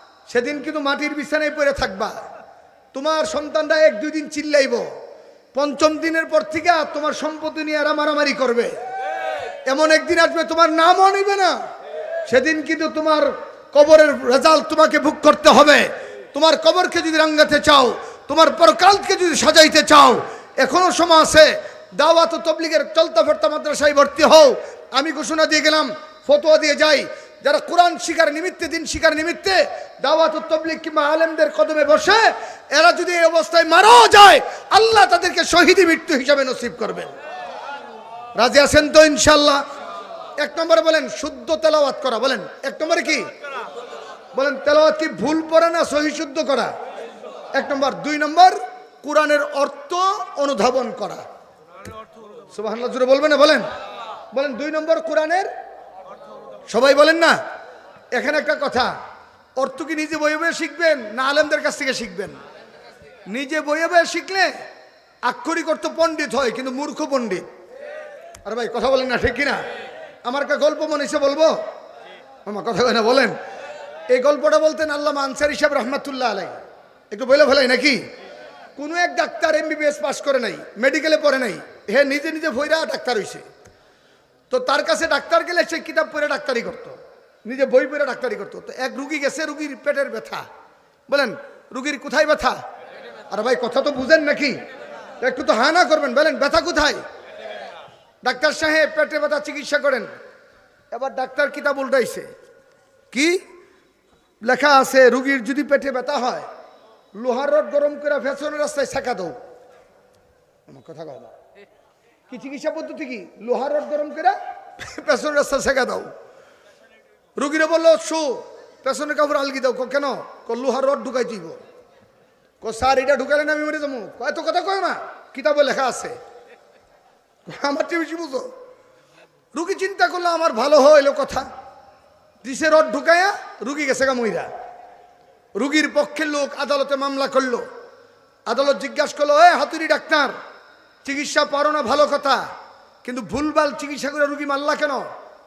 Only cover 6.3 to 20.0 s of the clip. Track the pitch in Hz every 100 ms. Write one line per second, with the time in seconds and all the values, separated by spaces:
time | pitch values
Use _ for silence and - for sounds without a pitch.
6.3 | 302 302 311 339 330 294 294 302 - 302
7.3 | 311 311 311 302 302 302 302 294 294 285
8.3 | 247 247 233 190 - - - - - -
9.3 | - - - 262 285 311 311 277 330 330
10.3 | 330 311 320 320 320 330 370 392 392 403
11.3 | 392 359 240 - - - - - - -
12.3 | 247 302 311 302 311 311 311 311 302 285
13.3 | - - - - 285 294 311 302 247 262
14.3 | 262 320 302 - 311 311 302 277 - 302
15.3 | 294 302 240 294 262 190 - - - -
16.3 | 285 320 311 320 359 359 339 320 311 311
17.3 | 302 294 294 302 285 240 - - - -
18.3 | 311 302 - 330 311 370 392 - 359 349
19.3 | 254 277 320 311 311 294 294